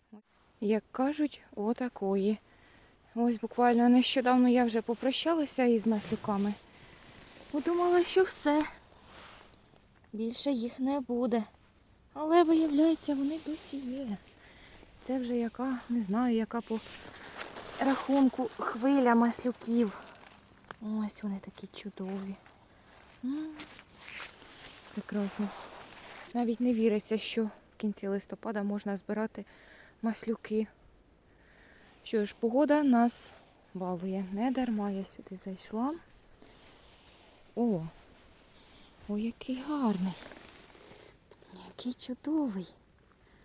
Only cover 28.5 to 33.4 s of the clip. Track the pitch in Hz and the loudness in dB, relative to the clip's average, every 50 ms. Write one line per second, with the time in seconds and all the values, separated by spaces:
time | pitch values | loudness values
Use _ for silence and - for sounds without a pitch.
28.5 | 214 214 202 202 202 208 - 202 202 185 - - 214 214 220 220 - 208 196 - | -4 -4 -2 -2 -4 -4 -4 -4 -6 -6 -6 -6 -4 -4 -4 -4 -6 -10 -16 -16
29.5 | - - - - - - - - - - - 226 220 - - 226 220 - - - | -18 -20 -20 -20 -20 -20 -20 -20 -12 -6 -4 -4 -4 -4 -4 -4 -6 -6 -4 -4
30.5 | 214 214 220 - - _ _ - - _ _ _ _ _ _ _ _ _ _ - | -2 -2 -2 -4 -8 _ _ -20 -20 _ _ _ _ _ _ _ _ _ _ -20
31.5 | - - - - - - - - - - - - 240 214 208 202 - - 233 226 | -20 -20 -20 -20 -20 -20 -20 -20 -20 -20 -8 -2 -2 0 0 -2 -4 -4 -2 0
32.5 | 233 269 302 269 294 302 294 269 240 233 233 240 - - - - - - | 2 4 4 4 4 4 6 6 6 6 6 4 2 -2 -8 -8 -12 -18